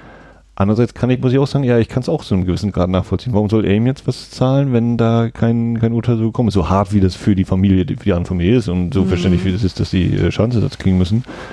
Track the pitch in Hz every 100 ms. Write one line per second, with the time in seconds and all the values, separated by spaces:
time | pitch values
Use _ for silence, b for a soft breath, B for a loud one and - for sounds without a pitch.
0 | B B B B B - 101 107 120 -
1 | 123 123 127 135 139 143 127 120 110 127
2 | - - - 95 90 85 104 92 90 92
3 | - 95 127 104 104 110 90 104 123 135
4 | - - - - 131 139 139 120 117 117
5 | 113 117 117 - 117 117 117 117 117 117
6 | 120 113 113 117 117 95 82 95 95 101
7 | 92 - 107 95 90 95 98 92 85 -
8 | 101 87 85 90 87 127 101 90 87 95
9 | 95 90 92 87 95 92 98 - 101 95
10 | 90 98 87 - 113 117 101 - 95 92
11 | 87 113 - B B